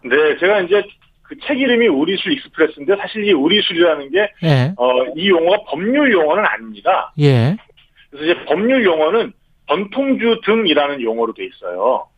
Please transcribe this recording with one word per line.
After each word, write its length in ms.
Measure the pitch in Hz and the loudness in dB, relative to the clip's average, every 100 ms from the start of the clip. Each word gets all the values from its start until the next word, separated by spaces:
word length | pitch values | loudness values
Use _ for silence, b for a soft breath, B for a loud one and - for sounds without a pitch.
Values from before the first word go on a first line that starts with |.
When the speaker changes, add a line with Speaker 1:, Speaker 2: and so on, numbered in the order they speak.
Speaker 1:
네, 320 | 123 135 151 139 | 0 0 2 2
제가 220 | 180 208 | 0 0
이제 200 | 175 202 202 _ _ _ | 2 0 -2 _ _ _
그 120 | _ - - | _ -16 -6
책 140 | 269 | -2
이름이 280 | 269 240 233 | 0 2 2
우리 280 | 139 160 190 | 2 0 -2
술 160 | 190 | -4
익스프레스인데 640 | 135 - - 156 147 139 196 | -6 -6 -2 -2 -2 -2 -2
사실 300 | 196 220 208 | -2 -4 0
이 80 | |
우리 280 | 165 147 208 | 2 2 0
술이라는 500 | - 170 175 147 139 | 0 2 2 2 -2
게, 200 | 165 208 - 165 | -2 -2 -2 2
Speaker 2:
예. 280 | 139 127 190 | 2 2 0
Speaker 1:
어, 100 | 123 127 127 143 | 0 2 -2 -2
이 100 | 196 | 2
용어가 280 | 175 165 208 - | 2 4 0 -2
법률 420 | 151 202 277 285 | -6 -2 2 2
용어는 320 | 196 156 180 202 | 2 2 2 0
아닙니다. 680 | 107 113 104 156 180 87 - | -4 -10 -6 -2 -2 -2 0
Speaker 2:
예. 380 | 147 127 117 202 _ _ b b b | 2 4 2 -2 _ _ b b b
Speaker 1:
그래서 220 | 143 156 | -8 -2
이제 140 | 175 - | -2 -2
법률 400 | 156 220 262 202 | -2 2 2 2
용어는 480 | 160 156 214 190 - _ _ - | 2 0 0 -2 -8 _ _ -4
전통주 720 | 156 202 254 277 233 226 226 - | -4 -4 -4 -2 0 0 0 0
등이라는 560 | 226 202 147 143 143 | 0 2 2 0 -2
용어로 320 | 117 113 113 | -4 -2 -4
돼 100 | 107 95 | -4 -12
있어요. 600 | - 92 90 110 131 - | -12 -10 -2 0 0 -4